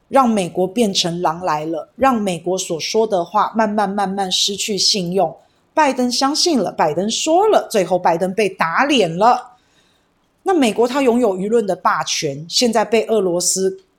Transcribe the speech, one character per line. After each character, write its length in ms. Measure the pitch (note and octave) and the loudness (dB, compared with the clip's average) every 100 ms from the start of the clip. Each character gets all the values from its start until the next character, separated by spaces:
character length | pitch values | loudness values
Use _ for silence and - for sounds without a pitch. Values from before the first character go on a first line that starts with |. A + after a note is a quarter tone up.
| - | -2
让 180 | C4+ B3 | 2 4
美 200 | G#3+ F3 | 2 -2
国 180 | F3 F#3 | -2 -2
变 260 | G#3+ A3 | 0 0
成 280 | F#3 F3 E3+ | 0 -2 -2
狼 180 | E3+ E3 | -2 -2
来 240 | F3+ D3+ D#3 | -2 -2 -2
了， 240 | D#3+ - - | -6 -8 0
让 260 | C4+ A#3 | 0 2
美 160 | G3+ E3+ | 0 -4
国 200 | F3 F#3 | -2 -4
所 200 | - E3 | -4 -6
说 300 | - A3 A3 | -2 0 0
的 160 | F#3+ | 0
话 300 | E3+ G#3 F3+ G#3+ | 0 0 0 0
慢 140 | A3 | 0
慢 200 | G#3 G3 | 0 -2
慢 180 | G3+ F#3+ | -2 -4
慢 220 | G3 F#3 | -2 -2
失 280 | F3+ - G3 | -2 -2 -4
去 200 | - F#3+ | -4 -2
信 360 | - G#3+ F3 | 0 0 -2
用。 240 | F#3+ E3 - _ _ _ | 0 0 -4 _ _ _
拜 200 | - D4 | 0 0
登 180 | C4 B3 | 2 -2
相 240 | A#3+ C4+ D4+ | 0 0 0
信 240 | F4+ C#4 | 0 0
了， 140 | F3 | 0
拜 200 | - E3+ | 0 0
登 160 | D3+ G#3 | 0 -2
说 380 | - D#4+ E4+ G#4+ | -2 2 2 4
了， 200 | D#4 - | 4 2
最 160 | G#3+ E3+ | -2 0
后 120 | F3+ | 0
拜 200 | F3+ E3+ | 2 0
登 160 | F#3 | -2
被 160 | G3 G3+ | -2 -2
打 340 | - E3 F3 | -2 -2 0
脸 340 | C#4 C4 F3 E3 | 2 2 0 2
了。 340 | A3+ B3+ - _ _ _ _ _ _ _ _ _ F4+ | 2 2 -2 _ _ _ _ _ _ _ _ _ -2
那 60 | |
美 180 | F4+ A#3+ | 2 2
国 160 | G3+ B3 | 2 0
他 140 | C#4 | 2
拥 180 | C4 A#3 | 2 2
有 160 | A#3 F#3+ | 2 0
舆 140 | G3+ | 0
论 160 | A#3 G#3 | 0 0
的 100 | F3 | -2
霸 280 | A3 F3 | 0 -2
权， 420 | D#3+ - D3+ C#3 E3+ | -2 -4 -4 -6 -6
现 240 | - B3 | 0 0
在 140 | A3 G#3 | 2 0
被 180 | A3+ G#3+ | 0 0
俄 120 | A3 | 0
罗 220 | F#3 E3+ | 0 0
斯 380 | F3 F#3+ F#3+ F#3+ _ | -2 -2 -2 -4 _